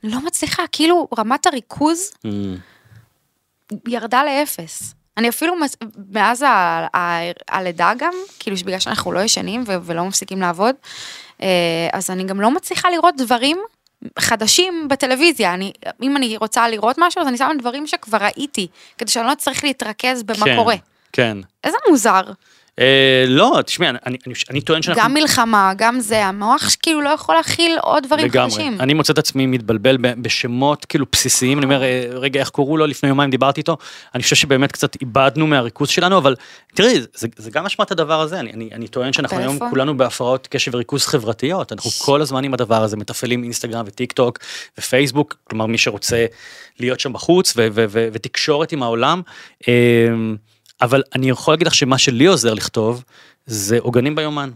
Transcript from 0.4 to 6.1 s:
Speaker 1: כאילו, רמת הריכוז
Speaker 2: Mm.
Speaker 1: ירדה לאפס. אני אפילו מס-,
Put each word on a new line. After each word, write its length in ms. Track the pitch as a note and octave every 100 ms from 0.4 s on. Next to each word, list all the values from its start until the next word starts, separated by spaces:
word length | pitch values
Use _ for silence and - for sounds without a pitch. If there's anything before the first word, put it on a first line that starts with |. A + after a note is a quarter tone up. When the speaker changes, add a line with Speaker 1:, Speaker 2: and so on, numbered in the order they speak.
| - - E4+
Speaker 1:
כאילו, 360 | - D#4+ F4 D4 A#3
רמת 280 | G#3+ C#4 -
הריכוז 640 | C#4 - - D4 E4 F4+ - A2+
Speaker 2:
Mm. 40 | G2+ G2 F#2 - _ _ - _ _ _ _ _ _ _ G#3+ A#3
Speaker 1:
ירדה 360 | A#3 A3 B3
לאפס. 720 | D4 C#4 D4 - E3 - - - _ -
אני 120 | A3+
אפילו 260 | A3+ D#4+ F4
מס-, 160 | C#4+ - A3+ - G3